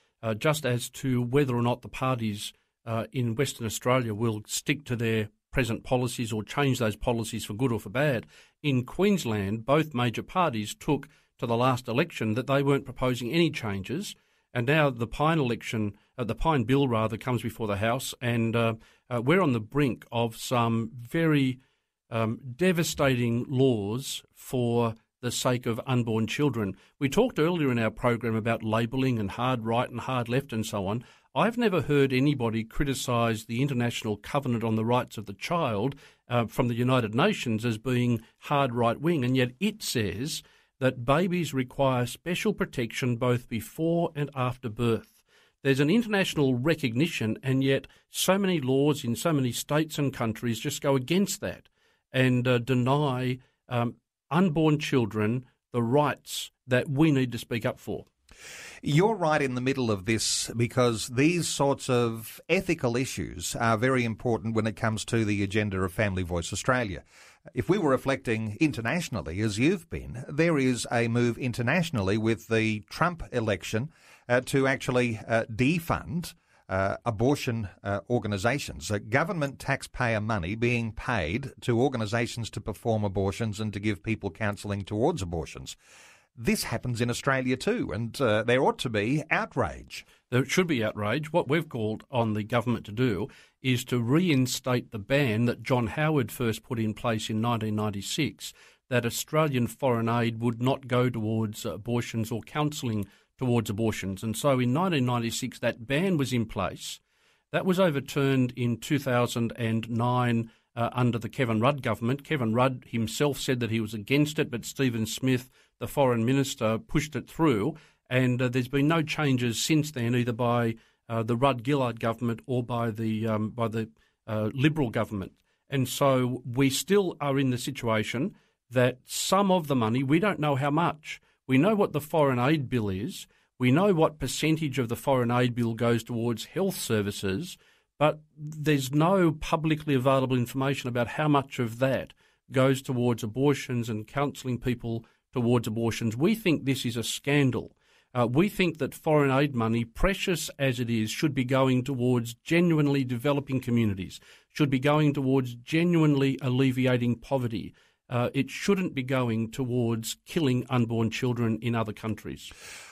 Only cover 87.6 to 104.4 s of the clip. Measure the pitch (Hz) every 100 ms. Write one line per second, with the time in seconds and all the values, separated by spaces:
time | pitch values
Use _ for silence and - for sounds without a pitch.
87.6 | - 233 - 104 117 - 127 107 113 127
88.6 | 175 - 131 107 107 151 - 175 220 139
89.6 | 92 65 - - - _ _ 123 127 -
90.6 | 180 135 107 - 104 135 151 175 123 160
91.6 | 151 123 107 107 - 127 113 107 107 120
92.6 | 117 113 - 107 127 90 107 - - _
93.6 | 131 123 - 123 117 156 185 135 127 -
94.6 | 131 123 - 107 98 135 135 107 120 117
95.6 | 113 127 110 151 151 151 110 - 117 107
96.6 | - 113 110 104 120 110 - 110 117 117
97.6 | 110 107 107 101 92 - 131 - - -
98.6 | - _ - 123 117 113 - 156 156 131
99.6 | 117 - 135 117 113 117 117 113 120 113
100.6 | 123 135 120 123 127 120 107 110 110 101
101.6 | 110 87 113 120 120 120 113 113 - 151
102.6 | 151 151 123 107 101 _ _ _ 131 120
103.6 | 110 107 113 104 95 95 113 107